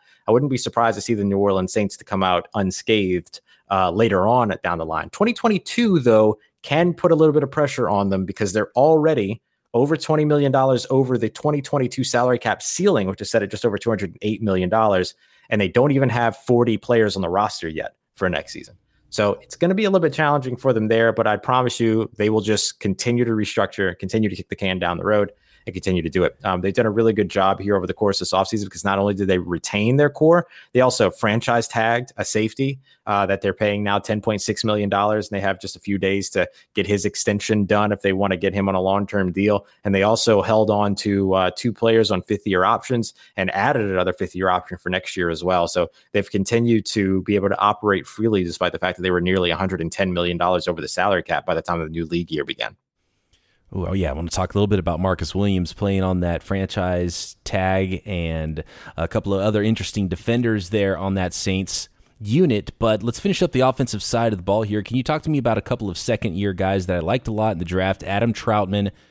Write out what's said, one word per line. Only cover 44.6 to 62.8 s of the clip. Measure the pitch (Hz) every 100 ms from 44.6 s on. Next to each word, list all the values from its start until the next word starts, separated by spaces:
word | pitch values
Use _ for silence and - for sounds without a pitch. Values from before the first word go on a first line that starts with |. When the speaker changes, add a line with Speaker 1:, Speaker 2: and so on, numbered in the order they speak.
| - 90
Speaker 1:
for | -
next | 92 - -
year | 85
as | 80
well. | 87 92 85
So | - 85 - _
they've | 104 98
continued | 101 95 117 117 113 -
to | - 95 95
be | 92 101
able | 98
to | -
operate | 104 107 107 95 -
freely | - 113 104
despite | 87 82 90
the | -
fact | 90 90
that |
they | 92
were | 90
nearly | 87 92 87
a | 82
hundred | 95 90
and | 82
ten | - 98
million | 87 87 85
dollars | 87 90 85
over | 82
the | 73
salary | - 95 92
cap | - 78 -
by |
the | 82
time | 82 85
the | 78
new | 80 82
league | 85 85
year | 78 69
began. | - 55 - _ _ _ _ _ _ _ _ _
Speaker 2:
Ooh, | 95 87
oh, |
yeah, | 98 82
I |
wanna | 71 85
talk | - 92
a | 101
little | 101
bit | 101
about | 85 82
Marcus | 92 92 82
Williams | 92 101 95 90
playing | - 101 98
on | 92 92
that | 87 85
franchise | - 98 95 - 90 90 90 87 - - -
tag | 101 92 95 95 92 -
and | 92 82 82 80 78 78 - - -
a | 82
couple | 110 98
of | 98
other | 101 107
interesting | 104 110 - - 98
defenders | 90 - 120 120 110 90
there | 107 98 90
on | 98
that | 95 90
Saints | - - 95 92 - - _ _ -
unit. | 104 127 180 107 -
But | -